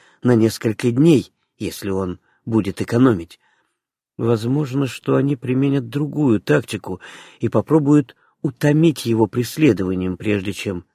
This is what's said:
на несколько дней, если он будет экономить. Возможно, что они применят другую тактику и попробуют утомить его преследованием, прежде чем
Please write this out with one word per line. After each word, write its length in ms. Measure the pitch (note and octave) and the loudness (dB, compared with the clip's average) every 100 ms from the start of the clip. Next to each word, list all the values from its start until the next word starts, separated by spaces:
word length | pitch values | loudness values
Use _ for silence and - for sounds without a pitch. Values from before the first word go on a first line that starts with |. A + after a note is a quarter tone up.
| _ _ | _ _
на 140 | B2 A#2 | 2 4
несколько 560 | A2 - A#2 G#2+ B2 | 4 0 -4 -2 -2
дней, 400 | A#2 E3 C#3 - _ _ - | 4 4 4 2 _ _ -12
если 320 | G2 - G2+ | -10 -8 -6
он 300 | F#2+ F#2+ F2+ _ _ | -4 -6 -8 _ _
будет 360 | - A2+ G2 - | -2 0 0 -4
экономить. 600 | G#2 A#2+ C3 G2 E2 - _ _ _ _ _ _ _ - | -2 2 4 2 -4 -18 _ _ _ _ _ _ _ -4
Возможно, 680 | A#2 A2+ A#2 C#3+ C#3+ C3 C3+ | -2 0 -2 -4 -4 -4 -6
что 260 | - - | -6 -2
они 220 | C3+ C#3 C#3+ | 0 0 -4
применят 520 | B2 C3 C#3 C#3 A#2 | -4 -2 0 -2 -4
другую 520 | C#3+ D3+ C#3 C#3+ G#2 | -6 -4 0 2 2
тактику 600 | - D3+ - G2+ - F#2 - - - - | 2 0 0 -10 -10 -12 -14 -20 -20 -6
и 100 | A2+ | -2
попробуют 680 | A2+ - D#3 C#3+ D3 C#3+ _ _ _ | -2 2 2 4 2 2 _ _ _
утомить 640 | D3+ - D3 D3 E3 C3+ A#2 | -8 -2 0 4 2 0 -2
его 200 | A2+ G#2+ | 0 0
преследованием, 880 | A#2+ A#2+ - D#3 F#2+ F#2 F#2 F#2 F2+ | -2 -6 2 2 2 0 -2 -4 -4
прежде 360 | G#2 G#2 G2 | -4 -4 -4
чем 320 | F#2 G2+ F2+ - | -8 -6 -8 -10